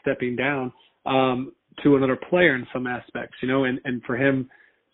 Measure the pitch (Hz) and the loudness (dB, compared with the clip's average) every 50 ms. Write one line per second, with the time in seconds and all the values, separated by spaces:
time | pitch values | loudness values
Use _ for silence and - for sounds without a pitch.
0 | - 143 131 - 123 123 123 117 127 139 147 135 127 123 - _ _ _ _ _ | -4 -4 -2 -2 -4 -4 -2 -2 -2 -2 -2 -2 -4 -8 -10 _ _ _ _ _
1 | _ 139 131 135 131 131 123 123 131 139 - _ _ _ _ - - 147 143 135 | _ 0 2 2 4 2 2 -2 -4 -8 -12 _ _ _ _ 0 4 4 4 6
2 | 135 131 127 123 - - 180 180 180 165 135 123 117 - - 131 127 127 123 117 | 4 2 0 -2 -2 -2 2 4 4 4 2 0 -4 -8 -8 -8 -6 -6 -8 -8
3 | - - - 123 120 - - - - 127 131 135 135 127 127 135 - 135 127 120 | -10 -12 -12 -12 -12 -12 -10 -8 -4 -2 0 0 0 0 -2 -4 -6 -6 -8 -6
4 | - - 127 117 139 139 135 135 127 - _ _ _ _ _ _ _ _ | -6 -6 -4 0 2 2 2 0 -2 -6 _ _ _ _ _ _ _ _